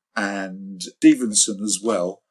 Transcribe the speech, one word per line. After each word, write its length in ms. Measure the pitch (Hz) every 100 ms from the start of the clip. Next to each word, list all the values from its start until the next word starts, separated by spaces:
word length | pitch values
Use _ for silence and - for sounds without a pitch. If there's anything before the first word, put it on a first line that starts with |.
| _ -
and 640 | 101 101 95 95 98 92
Stevenson 840 | - - 156 143 120 - - 95
as 160 | 104 95
well. 380 | 107 104 87 98 _